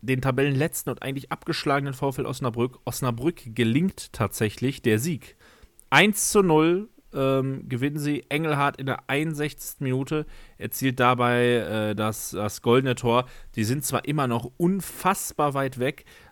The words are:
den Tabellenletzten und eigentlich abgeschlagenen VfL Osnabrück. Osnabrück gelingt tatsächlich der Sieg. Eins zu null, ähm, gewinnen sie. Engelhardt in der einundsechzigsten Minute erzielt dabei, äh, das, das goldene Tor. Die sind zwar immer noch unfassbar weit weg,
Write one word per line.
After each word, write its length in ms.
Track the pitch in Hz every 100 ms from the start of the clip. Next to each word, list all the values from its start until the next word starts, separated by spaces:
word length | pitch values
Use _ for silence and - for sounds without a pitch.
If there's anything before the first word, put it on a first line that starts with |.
den 200 | 110 131
Tabellenletzten 680 | 135 127 143 135 160 - -
und 120 | 123
eigentlich 280 | 135 135 -
abgeschlagenen 640 | 165 - 160 - 139 139
VfL 320 | 127 139 135 135
Osnabrück. 540 | - 131 117 127 -
Osnabrück 720 | - - 127 117 143 170 117 110
gelingt 560 | 117 123 190 - -
tatsächlich 680 | - 104 - 110 - 127 151
der 180 | 117 107
Sieg. 380 | 147 143 - - - _ - _ _
Eins 400 | 143 202 202 -
zu 100 | 214
null, 480 | 190 156 160 175 220 _ _
ähm, 560 | - 135 135 135 135 -
gewinnen 300 | 123 139 151
sie. 260 | 147 147 -
Engelhardt 480 | 151 160 147 143 -
in 100 | 135
der 160 | 123 -
einundsechzigsten 760 | 135 160 147 147 - - -
Minute 420 | 135 127 135 151 151 - - -
erzielt 420 | 107 - 135 127
dabei, 440 | 123 123 123 120 123
äh, 500 | 120 87 110 107 104
das, 360 | 110 110 -
das 320 | 87 104 -
goldene 320 | 120 123 135 123
Tor. 300 | 120 120 127 - - -
Die 80 |
sind 220 | 107 139 139
zwar 200 | 120 -
immer 200 | 151 131
noch 260 | 117 139 -
unfassbar 960 | 175 196 - - 185 196 - - 147
weit 240 | 139 135 131
weg, 280 | 127 - - - -